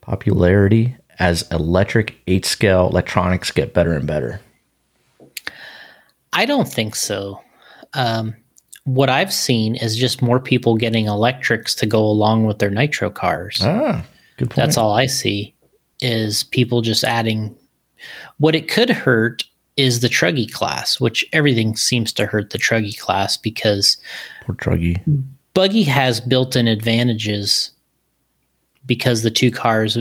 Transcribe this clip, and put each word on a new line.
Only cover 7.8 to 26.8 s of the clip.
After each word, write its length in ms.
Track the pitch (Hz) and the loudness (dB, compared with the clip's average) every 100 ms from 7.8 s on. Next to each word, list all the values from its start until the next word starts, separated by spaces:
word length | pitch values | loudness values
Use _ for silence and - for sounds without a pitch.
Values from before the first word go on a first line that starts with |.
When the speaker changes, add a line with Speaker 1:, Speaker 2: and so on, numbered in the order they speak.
| - | -12
Speaker 2:
Um, 400 | - 123 113 110 107 _ _ _ - | -4 -2 -2 -4 -8 _ _ _ -12
what 240 | - 127 135 | -4 0 2
I've 240 | 131 196 | 2 0
seen 440 | - - 120 110 117 | -4 -2 0 0 -2
is 200 | 113 110 | -4 -2
just 240 | 127 - | -2 0
more 200 | 120 123 | 0 0
people 360 | 131 127 120 113 | 2 0 2 2
getting 300 | 117 113 107 | 2 0 0
electrics 680 | 104 117 131 - 113 - - | 2 0 0 -2 -2 -2 -4
to 100 | 110 | 0
go 180 | 107 | 2
along 420 | 107 107 107 110 110 | 2 4 4 4 2
with 120 | 104 | 0
their 120 | 101 | 0
Nitro 400 | 101 143 - 92 | 0 -4 -4 -6
cars. 500 | - 92 85 90 - | -4 -4 -4 -6 -4
Speaker 1:
Ah, 420 | 95 196 294 156 - _ _ - | -2 0 -2 -4 -8 _ _ -8
good 140 | 127 | -4
point. 60 | - | 0
Speaker 2:
That's 200 | 120 - | 0 2
all 160 | 110 | 2
I 140 | 104 127 | 2 0
see, 480 | - - 101 104 _ _ _ _ _ | -2 -2 -4 -6 _ _ _ _ _
is 420 | 127 113 110 101 | -4 -2 -2 -4
people 380 | - - 117 120 | -4 -2 0 0
just 220 | 117 110 | 0 0
adding. 500 | - 117 113 110 107 - _ _ _ _ - - - _ | 0 -2 -2 -2 -4 -10 _ _ _ _ -20 -18 -20 _
What 160 | 151 | 2
it 140 | 156 156 | 2 0
could 220 | - 247 | 0 2
hurt 540 | - - 117 117 123 - _ _ - | 2 2 4 2 -2 -14 _ _ 0
is 240 | 131 120 | 0 2
the 80 | 120 | 0
Truggy 420 | - 165 160 110 | 2 0 0 -4
class, 480 | - 95 67 - - | -4 -4 -4 -4 -2
which 240 | 127 - - | -2 -2 -4
everything 440 | 160 147 117 110 110 | 0 2 2 0 0
seems 360 | - 123 113 | -2 0 -2
to 140 | - 107 | -2 -2
hurt 240 | 107 101 | -2 -4
the 80 | - | -4
Truggy 380 | - 113 104 104 | 0 0 -2 -6
class, 380 | - 95 98 - | -4 -2 0 -4
because 600 | - 107 110 101 98 - - - - - | -6 -2 0 2 0 -2 -6 -16 -16 -16
Speaker 1:
Poor 100 | - 92 | -10 -6
Truggy. 440 | - 90 85 87 - 147 135 - _ | -2 0 2 0 0 0 -2 -10 _
Speaker 2:
Buggy 300 | 185 190 214 | 0 2 2
has 360 | 170 135 131 113 | 2 2 2 0
built-in 460 | 123 127 127 131 117 | 2 2 2 2 2
advantages 1000 | 107 | 2